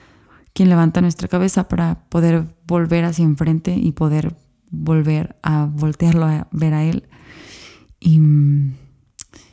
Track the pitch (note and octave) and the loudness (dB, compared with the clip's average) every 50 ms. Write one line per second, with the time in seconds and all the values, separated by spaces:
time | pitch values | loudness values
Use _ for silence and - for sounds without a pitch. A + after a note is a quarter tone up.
0 | _ _ _ _ _ _ _ _ _ _ - - F#3+ F3+ F3 E3+ E3 D#3+ D#3+ F3+ | _ _ _ _ _ _ _ _ _ _ -2 2 4 4 4 4 2 2 2 2
1 | F3+ F3 D#3+ - F3+ - - F3+ F#3 F#3+ - F#3+ F3+ - - E3+ E3+ E3 E3 - | 0 0 -2 -4 -6 -4 -2 -2 -2 0 0 -2 -2 -2 -2 -2 -2 -2 -2 -6
2 | _ _ - E3+ E3 E3+ E3 E3 D#3+ D#3+ - _ _ - E3+ F3 E3 E3 E3+ E3+ | _ _ -2 0 2 2 2 0 -2 -4 -12 _ _ -4 -2 -2 0 0 0 0
3 | E3+ E3+ E3 E3 E3 D#3 D3 C#3 D#3+ D#3+ D#3+ D#3+ - F#3 F3+ - - E3 D3 - | 0 -2 0 0 2 0 2 0 0 0 0 -2 -2 -4 -4 -2 -2 -2 -2 -2
4 | D#3 D3+ D3+ D#3 D3+ D#3+ E3 - _ _ _ _ _ - E3 D#3 D#3 D#3+ D#3+ D#3 | -2 -2 0 -2 -2 -4 -8 -12 _ _ _ _ _ -14 -12 -8 -4 0 0 0
5 | D3 D#3 D#3 D3+ - - - _ - D#3 D#3 D3+ D3 D3 D3 D3 D3+ D#3 D3 - | 2 0 -2 -2 -4 -6 -10 _ -4 -2 -2 -2 -2 -4 -4 -4 -4 -4 -2 -2
6 | E3+ E3+ E3 E3+ D#3+ D#3 D#3 D3+ - - - D#3 D#3+ D#3 D#3 D3+ D#3 D#3+ - - | 0 0 2 2 0 0 -2 -4 -6 -8 -6 -4 -2 -2 0 0 -2 -2 -2 -4
7 | - - _ - - - - - - - - - - - - - _ _ - _ | -8 -10 _ -20 -20 -20 -20 -20 -20 -20 -20 -20 -20 -20 -20 -20 _ _ -20 _
8 | - E3 D#3+ D#3 D#3 D3+ D3 D3 C#3+ C#3+ C#3+ C#3+ C#3+ C3+ C3+ C3+ - - _ _ | 0 2 4 4 4 4 4 4 4 2 2 0 0 -2 -4 -10 -18 -20 _ _
9 | _ _ _ _ - _ - - - _ | _ _ _ _ -20 _ -20 -20 -20 _